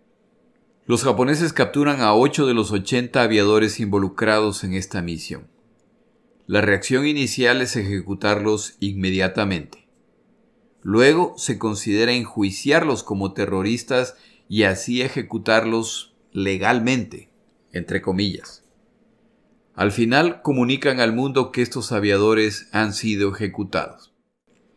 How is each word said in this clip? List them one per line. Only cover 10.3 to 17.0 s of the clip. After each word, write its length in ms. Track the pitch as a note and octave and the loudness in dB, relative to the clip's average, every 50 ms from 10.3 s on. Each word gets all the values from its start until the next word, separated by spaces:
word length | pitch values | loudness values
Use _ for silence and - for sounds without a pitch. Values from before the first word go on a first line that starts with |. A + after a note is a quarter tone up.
| _ _ _ _ _ _ _ _ _ _ - | _ _ _ _ _ _ _ _ _ _ -4
Luego 520 | F#2 G#2 A2+ B2+ C#3+ D#3 E3+ F3+ - - | 0 4 6 6 6 6 4 2 0 -2
se 220 | - - - A#2 F#2+ | -6 -6 -6 -4 -4
considera 540 | A2 A2 G#2+ G2+ - A2 G2+ G#2+ A2+ A#2+ B2 | -4 -4 -4 -4 -2 -2 0 2 2 2 0
enjuiciarlos 920 | B2 A2+ - - A2 G2+ G2 F#2+ - - C#3+ D3 E3 E3 D3+ B2 G#2 - | -2 -4 -6 -4 -2 -2 -2 -2 -4 0 2 2 2 2 2 0 -2 -4
como 300 | - G#2+ G2 G2 F#2+ - | -6 -4 -4 -4 -4 -4
terroristas 840 | - G2+ F#2+ F#2+ F#2+ F#2+ G#2 A#2 A#2 - - C3+ B2+ B2+ - - - _ _ _ _ _ - | -4 -4 -2 -2 -2 0 0 -2 -2 -4 -2 0 0 0 -2 -6 -16 _ _ _ _ _ -4
y 160 | G#2 G#2+ G#2 | 0 2 2
así 380 | F#2+ F#2+ - - - A#2+ B2 B2 | 2 2 0 -2 -4 -2 -2 -2
ejecutarlos 1120 | C3 - C3+ A2+ - - A2 - - A2 A2+ A2+ A2+ A2+ A2+ A2 A2 - - - - _ _ _ _ - | -2 -4 -6 -6 -6 -8 -4 0 2 4 4 4 2 0 -2 -2 -4 -8 -10 -12 -16 _ _ _ _ -6
legalmente, 960 | G2 G2 G2 F#2+ F#2 F#2+ A2 B2 A#2+ A2+ B2+ C3+ B2+ | -4 -2 -2 -2 0 2 2 2 2 2 0 0 0